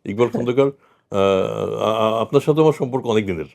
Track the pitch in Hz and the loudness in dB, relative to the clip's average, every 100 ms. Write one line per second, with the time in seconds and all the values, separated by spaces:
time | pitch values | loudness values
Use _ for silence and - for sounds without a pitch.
0 | - 104 120 117 120 123 139 139 _ _ | -8 -2 0 0 0 2 0 -2 _ _
1 | _ 101 98 95 107 107 98 107 104 110 | _ 0 2 2 0 -4 -4 -2 -2 0
2 | 110 110 113 143 156 151 156 - 131 127 | 0 0 0 2 2 4 2 2 -4 -4
3 | 120 110 98 85 78 | -2 -2 -2 -6 -8